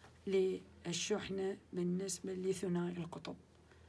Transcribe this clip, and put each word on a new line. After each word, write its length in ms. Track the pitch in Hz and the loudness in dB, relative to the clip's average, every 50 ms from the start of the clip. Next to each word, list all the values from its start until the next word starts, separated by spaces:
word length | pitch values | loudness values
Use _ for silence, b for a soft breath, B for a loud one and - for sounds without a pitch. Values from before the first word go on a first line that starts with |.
| B B B - - | B B B -8 -2
للشحنة 1300 | 196 190 190 185 190 185 180 - - - - - 175 170 - - - 208 196 - - 190 190 190 190 202 - - - | 2 4 6 6 4 2 0 -6 -12 -16 -8 -4 -2 -2 -2 2 2 0 0 0 -2 -2 0 0 -2 -2 -4 -8 -6
بالنسبة 640 | - 180 175 175 180 185 196 190 190 - - 190 190 | -2 0 2 2 2 0 0 -2 -4 -4 -4 -4 -4
لثنائي 640 | 185 185 190 185 - 202 180 175 175 175 175 175 | 0 0 0 0 0 2 2 2 2 2 0 -2
القطب. 400 | 175 160 165 - 156 - - - - - - - - b b b b b | -4 -6 -6 -8 -10 -8 -8 -10 -10 -14 -20 -20 -20 b b b b b